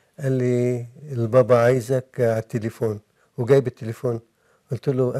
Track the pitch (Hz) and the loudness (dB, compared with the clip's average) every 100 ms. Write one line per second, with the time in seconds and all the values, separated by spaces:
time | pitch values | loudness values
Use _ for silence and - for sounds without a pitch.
0 | _ - 135 131 123 123 123 123 120 - | _ -8 -4 0 0 0 0 -2 -8 -16
1 | 151 127 113 127 117 123 120 131 113 131 | -10 -6 2 4 6 4 4 2 0 -4
2 | - - 117 113 - 120 113 - 113 104 | -4 -2 0 0 -4 -6 -6 -4 -4 -4
3 | - _ _ - 120 139 123 - 110 117 | -12 _ _ -8 2 2 2 -8 -12 -8
4 | 131 113 - _ _ _ _ 127 - 131 | -6 -6 -10 _ _ _ _ -6 -4 0
5 | 123 | -2